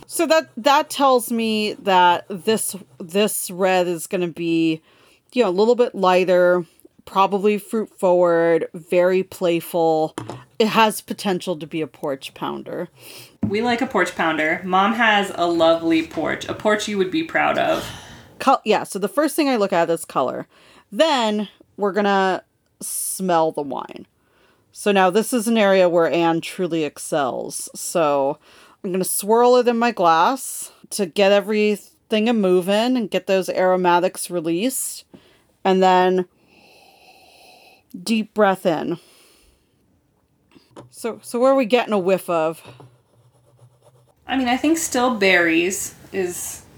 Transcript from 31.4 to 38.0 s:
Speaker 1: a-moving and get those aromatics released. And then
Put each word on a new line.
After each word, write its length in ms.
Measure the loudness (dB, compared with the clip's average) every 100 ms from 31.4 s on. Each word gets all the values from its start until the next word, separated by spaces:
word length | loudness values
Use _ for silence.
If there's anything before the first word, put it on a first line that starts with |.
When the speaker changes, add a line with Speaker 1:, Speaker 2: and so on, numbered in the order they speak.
| 2 0 0 -2 -8 _ -4 -2 0
Speaker 1:
a-moving 640 | 2 2 2 2 0 0 -2
and 120 | -2
get 160 | -4 0
those 220 | -2 0
aromatics 800 | 0 2 2 2 2 0 -4 -8
released. 760 | -6 -4 -2 -2 -4 -8 -12 -18 -20 _ _ _ _ 0
And 160 | 2
then 420 | 4 4 4 2 -2 _ _ _ _ _ _ _ _ _ _ _ _ -20 _ _ _ -14